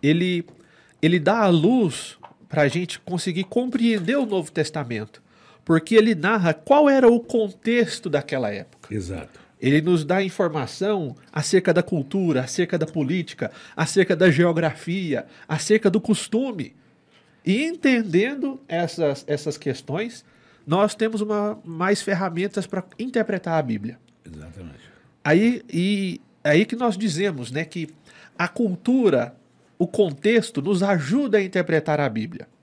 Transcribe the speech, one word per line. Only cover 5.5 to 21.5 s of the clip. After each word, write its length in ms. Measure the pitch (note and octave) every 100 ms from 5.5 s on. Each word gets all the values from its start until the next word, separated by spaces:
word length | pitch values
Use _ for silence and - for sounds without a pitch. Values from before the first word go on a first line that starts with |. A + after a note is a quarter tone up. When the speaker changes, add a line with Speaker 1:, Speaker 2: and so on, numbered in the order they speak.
| _
Speaker 1:
porque 320 | - E3 D#3+
ele 200 | A3+ A3
narra 400 | F#3+ E3+ A3 F3
qual 340 | D3+ - C#4+ D4
era 180 | C4+ B3
o 140 | A#3+
contexto 880 | A#3 A#3+ G#3+ F#3+ G#3+ A#3+ A3+ - F3+
daquela 420 | C#3+ C3+ C3+ A#2
época. 440 | G2+ - _ -
Speaker 2:
Exato. 440 | G#2+ F2+ F2+ D2 - _ _
Speaker 1:
Ele 220 | B2+ D3
nos 240 | D#3+ F3 D3
dá 160 | F#3
informação 920 | G3 - F3+ D3+ A#2+ - G3 G#3 D3 - _
acerca 440 | D3+ C#3+ F#3+ F#3
da 80 | F3
cultura, 580 | E3+ F3 C3 G3 F3+ C3
acerca 340 | B2 - F3 E3+
da 80 | D#3
política, 640 | E3 C3+ F3+ E3+ - A2+ - - -
acerca 400 | D#3 G3+ F3+ F3
da 140 | F#3
geografia, 960 | C#3+ F3 E3 E3 A#2 - F#3 F3 B2 - - -
acerca 440 | D3+ - G#3+ G#3
do 100 | F#3+
costume. 760 | - G3+ - A3 C4+ G3+ C3 _ _ _ _ _ _ _
E 200 | F3 G3+
entendendo 960 | D#4+ E4+ C#4 B3 G#3+ E3 A#3 C#4+ C4+ C4 -
essas, 560 | E3 F3 - D3+ C#3 -
essas 300 | D3 D#3 C#3+
questões, 680 | D3 B2+ - D3+ A3+ - _ _ _ _ -
nós 280 | F3 G#3
temos 260 | - A3+ A3
uma, 360 | G#3+ G#3 G#3